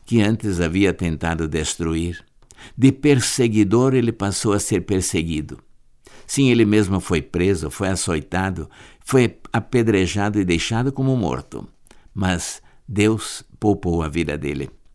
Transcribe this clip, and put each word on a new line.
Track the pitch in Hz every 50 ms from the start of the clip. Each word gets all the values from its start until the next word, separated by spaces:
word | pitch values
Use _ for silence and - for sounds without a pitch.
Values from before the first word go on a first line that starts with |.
| _
que | - 117 117
antes | 104 104 113 113 - 104 92 85
havia | 87 82 85 98 101 95
tentado | 82 - 90 85 80 71 85 82 82 80 82 80
destruir. | 76 78 78 - - - 85 80 82 82 85 87 87 - - _ _ _ _ - - - - - -
De | - 120 135
perseguidor | 135 - - 147 143 123 - - - - 123 117 107 107 101 92 107 120 127 135 131
ele | 127 117 117
passou | - - 101 98 90 - - 110
a | 101 101
ser | - - 113 92
perseguido. | 87 - 101 95 87 - - 87 80 82 80 78 73 - 69 - - - - - _ _ _ _ _ - - - -
Sim, | - - 139 139 127
ele | 120 117 113
mesmo | 101 107 107 104 92 98 92
foi | - - 92 80
preso, | 71 - - 85 90 98 98 78 80 71
foi | - - 101 95
açoitado, | 95 87 - - 85 78 69 - 87 92 95 95 92 85 78 - - - - - - _ -
foi | - 135 131 123 110 - - - - -
apedrejado | 117 - - - 120 113 110 104 95 92 82 - 104 101 104 104 104
e | 95
deixado | 87 87 82 - - 113 113 127 139
como | 139 - 135 131 131
morto. | 127 98 76 64 67 - - - 53 - - _ _ - - - - - - -
Mas | - - 92 90 82 - - - - - _ _ _ _ -
Deus | 101 104 104 110 110 104 - - - - - _ - -
poupou | - 107 101 - - 87 85 85
a | 80 78
vida | 73 85 78 76 76
dele, | 76 71 71 71 69 69 - - - _ - -